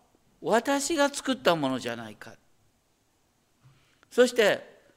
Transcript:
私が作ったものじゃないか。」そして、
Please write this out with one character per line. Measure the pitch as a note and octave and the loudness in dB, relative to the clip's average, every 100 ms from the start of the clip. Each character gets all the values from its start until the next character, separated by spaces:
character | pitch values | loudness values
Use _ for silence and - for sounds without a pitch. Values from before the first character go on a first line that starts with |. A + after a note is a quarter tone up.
| _ _ _ _ | _ _ _ _
私 | - G#3+ A#3 C#4 C#4 E4 | 0 0 0 -2 -2 0
が | C#4+ | 0
作 | C#4 - | -2 -4
っ | B3+ | -2
た | - E3+ | 0 0
も | C#3 | 0
の | C3 | -4
じ | A#2+ | -6
ゃ | A#2 | -10
な | A2 | -12
い | G#2+ | -18
か。」 | - G#2 _ _ _ _ _ _ _ _ _ _ _ _ _ _ _ _ _ | -20 -20 _ _ _ _ _ _ _ _ _ _ _ _ _ _ _ _ _
そ | - B3 | 2 2
し | |
て、 | B3 G3+ D3 - - _ | 4 2 2 -4 -20 _